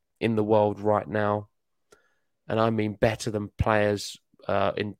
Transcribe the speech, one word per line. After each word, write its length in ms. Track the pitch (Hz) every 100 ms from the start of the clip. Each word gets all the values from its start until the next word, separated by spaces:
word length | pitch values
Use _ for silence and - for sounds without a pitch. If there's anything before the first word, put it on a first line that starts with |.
| _ -
in 160 | 113 110
the 80 |
world 360 | 104 110 104 101
right 280 | 104 104 73
now. 420 | 107 104 104 104 _ _ _ _ _ _ _ _ _ -
And 120 | 113
I 100 | 113
mean 240 | 113 107
better 380 | 101 117 110 -
than 200 | 107 101 -
players, 640 | - 107 104 101 - - _ _ -
uh, 240 | 101 98 -
in 180 | 104 -